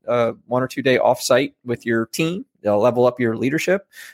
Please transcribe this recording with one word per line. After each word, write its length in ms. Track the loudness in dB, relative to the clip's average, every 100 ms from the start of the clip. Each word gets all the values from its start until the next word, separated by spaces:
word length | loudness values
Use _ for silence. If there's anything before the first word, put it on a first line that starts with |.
| -4
a 260 | -2 -2 -4 -4
one 160 | -4
or 60 | -4
two 140 | -2
day 160 | 0 2
offsite 560 | 2 0 2 2 0 -6
with 220 | -8 -6 -2
your 200 | -2 -2
team, 380 | -4 -4 -4 -10 _
they'll 180 | 0 2
level 280 | 2 4 2
up 120 | 2
your 180 | -2 -2
leadership. 520 | -2 -2 -2 -2 -4 -20 -20